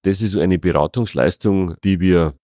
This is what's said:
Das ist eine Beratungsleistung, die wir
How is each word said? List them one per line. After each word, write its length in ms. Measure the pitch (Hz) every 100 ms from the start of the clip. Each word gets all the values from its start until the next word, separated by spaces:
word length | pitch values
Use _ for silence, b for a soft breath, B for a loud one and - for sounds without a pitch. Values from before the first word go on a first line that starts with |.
Das 180 | 95 98
ist 160 | 107 95
eine 200 | 87 87
Beratungsleistung, 1160 | 90 73 76 123 113 69 69 - 107 98 87 80
die 160 | 98 90
wir 360 | 92 87 80 71